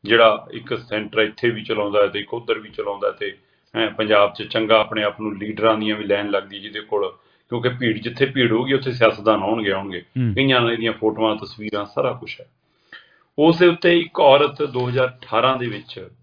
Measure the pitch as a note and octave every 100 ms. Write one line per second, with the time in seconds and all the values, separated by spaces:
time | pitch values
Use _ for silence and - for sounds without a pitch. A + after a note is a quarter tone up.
0 | G2+ A2+ A2+ G#2 - A#2+ - A#2+ - G#2+
1 | G#2+ A2 G#2+ - A#2+ G#2+ G#2+ G#2+ G#2 G#2
2 | G2+ G#2 G#2 A#2+ A#2+ G#2+ G#2+ G#2+ G#2 G2+
3 | G2+ - G2+ F#2+ _ _ _ A#2+ A2 -
4 | G#2+ G#2 G2+ - G#2 A2+ G#2+ A2 G#2+ A2
5 | G#2 G#2 G#2+ G2+ G#2+ G#2+ A2 A2 G#2+ G#2+
6 | G2+ G2+ G#2 G2 G2 G2+ G2+ G#2 G#2 G#2
7 | F#2+ - _ _ _ A#2 B2 B2 A#2+ G#2+
8 | A#2+ - C3+ C3 A#2 A2 C3 C3+ C3 B2
9 | A2 G#2 G#2 G#2+ G2 A2+ G2+ F#2+ G2 F2+
10 | - C3 A#2+ G#2 C3+ B2+ A#2 A#2 A2+ G#2+
11 | A2 G#2+ A2 G#2+ G2 - G#2+ G#2 G2+ -
12 | C3 G#2+ - - - _ _ _ _ -
13 | _ _ _ - D#3 E3 F3 E3+ F3 E3+
14 | E3 - D3 C#3+ D3 C#3+ C#3+ B2 B2 B2
15 | B2+ - - A2 B2+ C3 A#2+ G#2 - -
16 | F2+ _